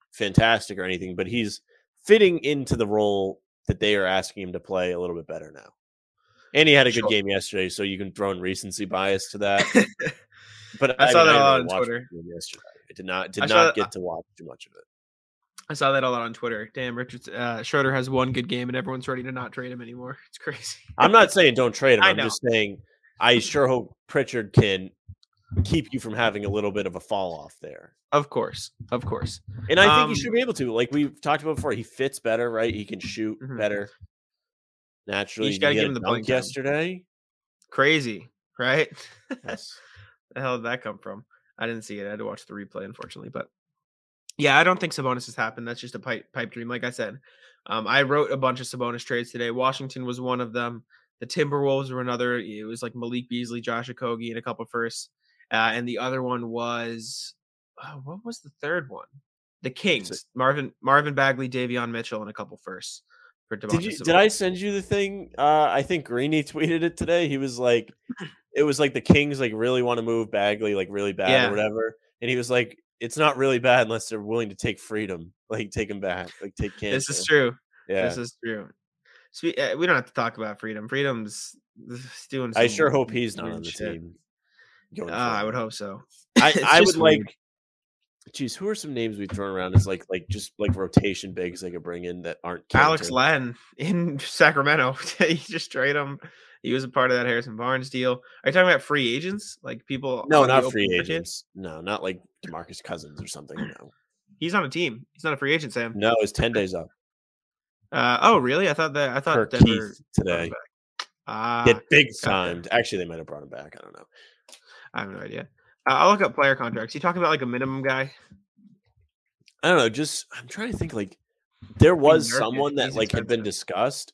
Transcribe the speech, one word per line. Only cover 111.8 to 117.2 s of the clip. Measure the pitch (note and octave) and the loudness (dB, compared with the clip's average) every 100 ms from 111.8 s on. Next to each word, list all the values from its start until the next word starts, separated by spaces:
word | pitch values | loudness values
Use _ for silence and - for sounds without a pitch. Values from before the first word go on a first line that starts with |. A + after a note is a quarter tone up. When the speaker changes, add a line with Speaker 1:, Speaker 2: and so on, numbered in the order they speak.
| - | 4
Speaker 1:
big | D3 B2+ | 4 4
Speaker 2:
gotcha. | - A2+ | 0 -2
Speaker 1:
time. | F#2+ F2+ E2+ E2+ | 0 0 -4 0
Actually, | A#2+ A2+ G2 | 0 0 -4
they | E2+ | -6
might | E2 | -10
have | D#2 | -12
brought | D2 | -14
him | C#2+ | -14
back. | B1+ C#2+ - | -16 -16 -20
I | |
don't | - G1+ | -20 -20
know. | - _ - _ _ - _ - - | -20 _ -20 _ _ -20 _ -20 -12
Speaker 2:
I | - | -10
have | G2 | -10
no | F#2+ | -12
idea. | G#2 G#2+ - _ _ _ C3+ | -14 -14 -14 _ _ _ 0
Uh, | |
I'll | C3 F#3 | 6 6
look | G#3 | 6
up | F3 - | 2 2
player | C#3 C3 | 2 2
contracts. | A#2 A2+ A2 C#3+ | -4 -6 -8 -4
You | |
talking | F3 F3 | -4 0